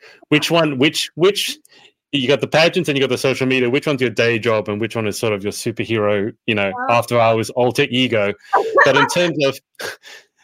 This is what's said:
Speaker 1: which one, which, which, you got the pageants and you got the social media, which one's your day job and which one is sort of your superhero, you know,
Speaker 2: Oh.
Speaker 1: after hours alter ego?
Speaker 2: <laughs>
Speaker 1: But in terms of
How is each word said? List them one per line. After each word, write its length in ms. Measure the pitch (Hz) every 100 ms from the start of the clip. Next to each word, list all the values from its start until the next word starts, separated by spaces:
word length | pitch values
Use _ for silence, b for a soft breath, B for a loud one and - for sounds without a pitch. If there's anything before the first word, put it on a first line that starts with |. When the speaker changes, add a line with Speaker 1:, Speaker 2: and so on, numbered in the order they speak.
| B B -
Speaker 1:
which 200 | 151 -
one, 280 | 165 156 131
which, 320 | 160 - - 151
which, 420 | 185 196 - 294 _ b b b _
you 160 | 143 123
got 140 | 135
the 40 | 113
pageants 400 | 151 170 180 156
and 80 | 139
you 40 |
got 60 | 131
the 80 | 123
social 280 | 135 127 131
media, 240 | 131 120
which 160 | 139 156
one's 160 | 135
your 80 | 123
day 280 | 104 117 117
job 300 | 117 110 104
and 120 | 104
which 140 | 113
one 140 | 117 107
is 100 | 95
sort 140 | 113
of 100 | 101
your 100 | 101
superhero, 800 | - 120 110 101 110 104 104 107 - -
you 80 |
know, 160 | 104 98 92
Speaker 2:
Oh. 160 | -
Speaker 1:
after 260 | 117 - 120
hours 300 | 113 113 110
alter 360 | 127 123 127 139
ego? 420 | 123 127 110 101 - B
Speaker 2:
<laughs> 300 | - 453 -
Speaker 1:
But 120 | - -
in 80 | -
terms 360 | 175 175 147 135
of 120 | 131 _ - B B B B B B